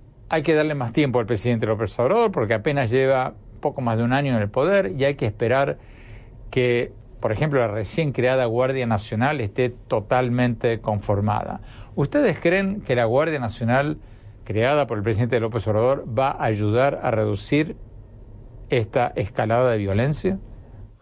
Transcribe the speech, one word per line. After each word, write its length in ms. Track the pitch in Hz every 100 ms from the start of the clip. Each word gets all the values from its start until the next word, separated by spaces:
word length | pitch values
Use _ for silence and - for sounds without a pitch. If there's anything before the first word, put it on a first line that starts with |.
| - - -
hay 140 | 160
que 100 | 151
darle 220 | 151 156
más 180 | 143 120
tiempo 260 | 156 143 120
al 60 |
presidente 400 | 107 107 123 117
López 340 | 110 107 104 -
Obrador 320 | 127 220 226
porque 220 | 175 107
apenas 380 | 110 151 143 113
lleva 420 | 127 135 131 131 - - -
poco 180 | 151 135
más 160 | 120 113
de 60 |
un 100 | 120
año 240 | 135 143 117
en 60 |
el 80 | 101
poder 440 | 127 160 202 190 147
y 60 |
hay 100 | 139
que 100 | 143
esperar 540 | 117 - 113 131 143 - - - - - - - -
que, 420 | 131 123 120 - - - -
por 140 | 110
ejemplo, 260 | 107 151 139
la 100 | 113
recién 440 | 107 104 - 151
creada 320 | 120 123 131
Guardia 400 | 120 117 131 135
Nacional 560 | 120 107 - 107 135 151
esté 300 | 104 - 127
totalmente 1120 | - - 113 101 127 127 123 123 117 120 110
conformada? 800 | - 104 - 101 107 107 50 - - - - -
¿Ustedes 420 | 143 294 240 147
creen 440 | 170 190 190 208
que 120 | -
la 120 | 123 113
Guardia 320 | 131 160 147
Nacional 580 | 117 - 117 131 147 156 - - - -
creada 420 | - 107 123 147 123
por 120 | 107
el 60 |
presidente 360 | 107 104 117 120
López 260 | 110 117 110
Obrador 380 | 107 123 139 156
va 260 | 120 135
a 120 | -
ayudar 560 | 127 104 104 117 139 -
a 80 | 131
reducir 680 | 110 107 104 - 147 160 - - - - - - - - - -
esta 360 | 127 110 131 104 -
escalada 540 | 101 - 110 117 127
de 80 | 110
violencia? 600 | 98 98 139 147 185 196 - - - - - -